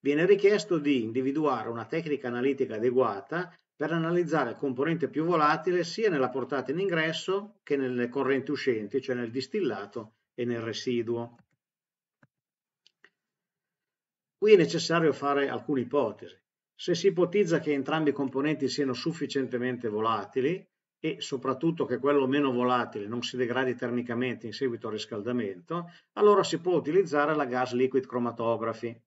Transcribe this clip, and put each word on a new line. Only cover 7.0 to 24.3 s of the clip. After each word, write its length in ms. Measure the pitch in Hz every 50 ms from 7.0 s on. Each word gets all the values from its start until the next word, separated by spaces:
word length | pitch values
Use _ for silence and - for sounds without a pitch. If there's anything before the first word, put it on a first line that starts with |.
| 156 160 160 - - - 190 202 208 208 - _ _
che 120 | - 143
nelle 320 | 139 135 127 127 123 123 120
correnti 440 | 123 139 135 127 139 135 120 - 147
uscenti, 480 | 131 - 139 120 110 107 101 - 135
cioè 160 | 131 - 127
nel 140 | 123 120 113
distillato 840 | 113 135 123 - - 214 190 131 107 98 101 104 - 120 110 110 _ _ _ _ _
e 120 | - 123
nel 160 | 120 120 117
residuo. 760 | 110 117 107 - - 131 123 117 113 110 120 120 120 120 - _ _ _ _ _ _ _ _ _ _ _ _ _ _ _ _ _ _ _ _ _ _ _ _ _ _ _ _ _ _ _ _ _ _ - _ _ _ _ _ _ _ _ _ _ _ _ _ _ _ _ _ _ _ _ _ _ _ _ _
Qui 160 | _ - 214 214
è 40 |
necessario 560 | 190 165 - - 165 - - 165 170 165 156 135
fare 360 | - 143 143 143 143 143 135
alcune 340 | 123 117 - - 147 131 117
ipotesi. 540 | - - 147 127 110 101 - - - - _ _ _ _ _ _ _ _
Se 180 | _ - - 170
si 120 | - -
ipotizza 540 | 196 175 170 180 170 175 208 202 165 165 147
che 120 | - 151 147
entrambi 380 | 139 131 - 151 160 156 147
i 20 | 139
componenti 560 | - 143 127 - 135 139 151 156 - 143 123
siano 240 | - - 143 135 123
sufficientemente 960 | 120 - 170 165 - 147 131 - 139 131 117 127 120 123 127 123 120 - 113
volatili 800 | 104 107 110 113 113 104 98 101 - 131 123 147 175 190 - _ _ _ _ _ _ _
e 220 | - 160 147 -
soprattutto 640 | - - 143 131 123 131 143 147 - 165 156 - 135
che 140 | 117 127 120
quello 280 | 127 139 143 143 131
meno 260 | 131 135 147 143 135 123
volatile 540 | 120 123 123 127 123 117 110 - 110 101
non 160 | 104 117 120 120
si 140 | - -
degradi 380 | 123 127 113 120 131 135 127 120
termicamente 720 | 123 131 120 120 120 120 120 120 117 127 127